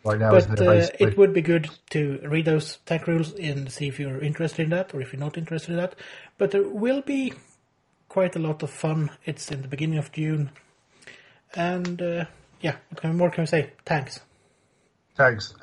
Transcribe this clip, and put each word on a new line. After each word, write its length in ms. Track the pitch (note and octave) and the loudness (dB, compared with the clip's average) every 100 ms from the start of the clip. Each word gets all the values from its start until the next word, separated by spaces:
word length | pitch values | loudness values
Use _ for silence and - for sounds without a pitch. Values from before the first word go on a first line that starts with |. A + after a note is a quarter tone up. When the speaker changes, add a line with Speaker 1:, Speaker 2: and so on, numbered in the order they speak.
| G#2+ | 0
Speaker 1:
right 120 | G#2+ | 2
now, 140 | A2 | 8
Speaker 2:
But, 60 | - | 8
Speaker 1:
isn't 180 | - G#2+ | 6 4
there, 140 | F3+ | 6
Speaker 2:
uh, 40 | F3 | 6
Speaker 1:
basically? 320 | E3+ - G#3 | 4 2 2
Speaker 2:
it 100 | G3+ | 6
would 160 | G3 | 6
be 80 | E3+ | 6
good 280 | D#3+ E3+ D#3 - _ | 2 0 0 -12 _
to 280 | D#3 D3 C3+ | -2 -2 -4
read 220 | D3 D#3 D#3+ | -2 0 2
those 320 | D#3 D#3 - - | 2 0 -12 -4
tank 200 | E3 F3 | -4 0
rules 280 | E3 D#3 | 0 0
and 360 | G3 D#3+ C#3+ C3+ | -4 -6 -6 -8
see 180 | - C#3+ | -6 -8
if 100 | C3 | -6
you're 200 | C#3 C3 | -6 -4
interested 440 | D3 D3+ D#3+ - | -4 -2 -4 -2
in 60 | D#3+ | -2
that 240 | F3 F#3 C#3 | -2 -2 -6
or 60 | |
if 100 | B2+ | -8
you're 80 | C3+ | -6
not 180 | D3 E3+ | -8 -6
interested 340 | D#3+ D#3+ - | -6 -8 -4
in 60 | E3+ | -4
that. 180 | F#3 - - - - _ | -4 -8 -18 -20 -20 _
But 140 | G3 | 0
there 120 | G3 | 2
will 380 | G3 G#3 A#3 C#4 | 0 0 0 0
be 320 | C#4 C#4 B3+ - - _ _ _ _ _ _ | 0 -2 -2 -6 -20 _ _ _ _ _ _
quite 280 | - F3+ F3 | 0 0 0
a 40 | |
lot 240 | D#3+ D#3 | -4 -4
of 60 | D3+ | -6
fun. 400 | - D#3 D#3+ D3 - - | -4 -2 -2 -2 -6 -10
It's 260 | - - | -10 -8
in 100 | C#3+ | -10
the 60 | C3+ | -8
beginning 320 | C#3 D#3+ D#3 | -6 -2 -2
of 120 | C#3+ | -4
June. 380 | - D#3 D#3 C#3 - _ _ _ _ - - _ _ _ | -4 -2 -2 -4 -8 _ _ _ _ -20 -20 _ _ _
And, 480 | - E3+ F3+ F3+ F3 | -4 -2 -2 -4 -4
uh, 240 | F3 E3+ E3+ - _ _ | -4 -4 -6 -12 _ _
yeah, 140 | E3 - _ | -6 -6 _
what 120 | - | -6
can, 160 | D#3+ E3+ | -2 2
more 120 | F3 | 2
can 140 | - | 2
we 40 | D#3+ | 0
say? 240 | E3 C#3+ - - | 0 0 -8 -4
Thanks. 360 | D#3 C3 - - _ _ _ _ _ _ _ _ - | -4 -4 -14 -20 _ _ _ _ _ _ _ _ 4
Speaker 1:
Thanks. 380 | C3 G#2+ - - | 4 4 -6 -4